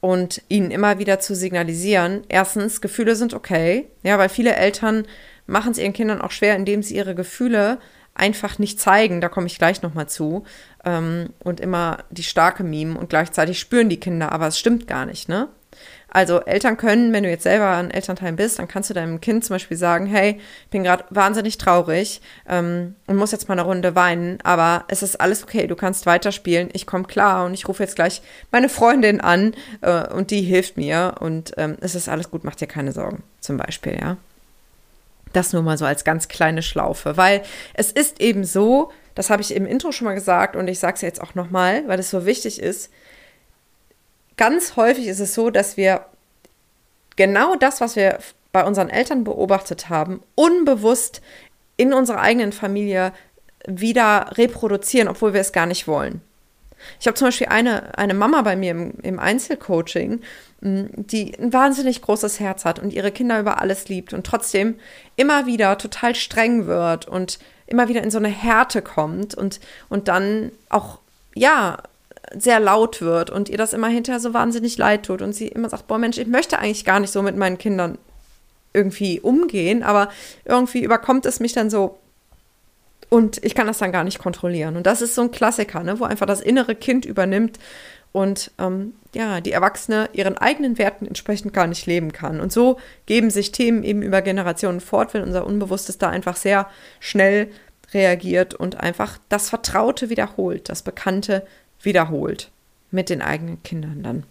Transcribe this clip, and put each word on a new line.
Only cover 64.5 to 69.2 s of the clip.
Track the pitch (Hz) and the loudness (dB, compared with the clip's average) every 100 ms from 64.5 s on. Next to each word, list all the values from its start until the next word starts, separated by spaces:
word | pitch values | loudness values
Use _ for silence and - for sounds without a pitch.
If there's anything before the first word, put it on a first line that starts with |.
| 185 208 226 - - - - | 0 0 -4 -12 -20 -14 0
immer | 277 294 254 | 2 4 2
wieder | 233 202 202 | 2 2 2
total | 214 - 240 240 | -4 -2 -2 -2
streng | - - 226 240 175 | -4 0 2 2 0
wird | 175 170 165 - | 0 0 -2 -4
und | 185 185 - - _ - | -6 -6 -10 -14 _ -2
immer | 233 233 | 0 2
wieder | 233 | 0
in | 214 | -2
so | 220 | -2
eine | 214 | -2
Härte | 202 233 220 240 226 | -2 2 4 4 0
kommt | - - 151 175 | -4 -4 -2 -4